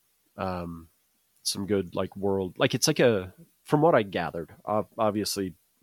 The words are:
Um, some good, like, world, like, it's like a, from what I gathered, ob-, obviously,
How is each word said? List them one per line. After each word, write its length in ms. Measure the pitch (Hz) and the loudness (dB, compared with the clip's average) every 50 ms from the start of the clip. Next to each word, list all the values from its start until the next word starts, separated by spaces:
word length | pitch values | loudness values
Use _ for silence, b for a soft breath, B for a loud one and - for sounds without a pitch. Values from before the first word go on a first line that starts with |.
| _ _ _ _ _ _ _ | _ _ _ _ _ _ _
Um, 520 | 104 95 92 92 90 87 87 85 82 82 85 _ _ _ _ _ _ _ _ _ _ - | -8 -6 -6 -6 -6 -8 -8 -10 -12 -16 -18 _ _ _ _ _ _ _ _ _ _ -8
some 240 | - - 101 101 | -8 -6 -6 -2
good, 280 | 90 104 98 92 87 - | 0 0 0 0 0 -4
like, 220 | 95 95 92 - | -4 -4 -4 -6
world, 380 | 98 95 101 98 98 95 90 - - | -4 -2 0 0 0 -2 -4 -2 0
like, 160 | 139 135 - | 0 0 0
it's 120 | 131 - | 0 0
like 120 | - 151 - | 0 2 4
a, 320 | 151 120 113 95 92 92 - - - _ _ _ _ | 4 4 4 2 -2 -6 -12 -18 -20 _ _ _ _
from 160 | - - 151 151 | 0 2 4 6
what 120 | 170 160 | 6 6
I 80 | 127 107 | 4 4
gathered, 520 | 98 92 95 85 76 76 85 80 - - - - | 2 -2 -4 -4 -4 -4 -6 -8 -8 -12 -12 -6
ob-, 240 | - 104 107 98 - _ - | -4 -2 -2 -2 -4 _ -2
obviously, 560 | 110 107 101 107 98 - - 101 98 92 85 _ _ _ _ _ | 0 0 0 0 -2 -2 -2 -4 -4 -6 -8 _ _ _ _ _